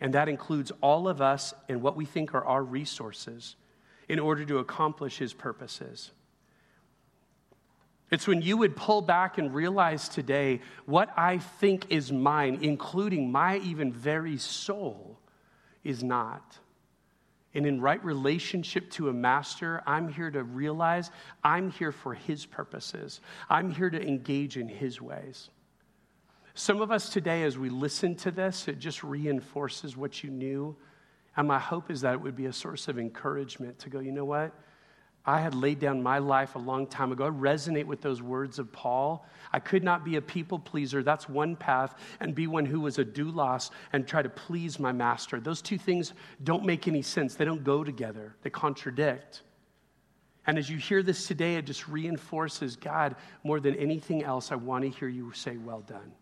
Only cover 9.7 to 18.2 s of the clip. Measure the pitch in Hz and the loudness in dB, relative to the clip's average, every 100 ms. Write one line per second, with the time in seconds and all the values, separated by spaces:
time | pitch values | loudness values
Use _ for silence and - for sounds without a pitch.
9.7 | 196 170 156 - - 131 139 139 123 - | 4 4 2 -4 -4 2 2 4 2 -2
10.7 | - - 156 214 - 175 180 - - 202 | -16 2 4 4 4 4 2 -4 2 4
11.7 | 190 - 160 127 135 139 151 135 135 151 | 4 2 0 2 2 4 6 4 2 0
12.7 | 143 - 180 208 175 127 135 175 196 185 | 0 -2 0 2 2 2 4 4 2 -2
13.7 | 156 135 120 135 160 160 139 - - - | 0 -2 0 0 0 0 -4 -4 -6 -4
14.7 | 202 165 98 - - _ _ _ _ _ | -4 -4 -6 -14 -20 _ _ _ _ _
15.7 | _ 151 123 123 123 113 - - - _ | _ -6 -2 2 2 0 -6 -14 -20 _
16.7 | _ _ _ _ _ _ _ _ 147 147 | _ _ _ _ _ _ _ _ 0 2
17.7 | 135 131 165 185 143 | 4 4 2 0 0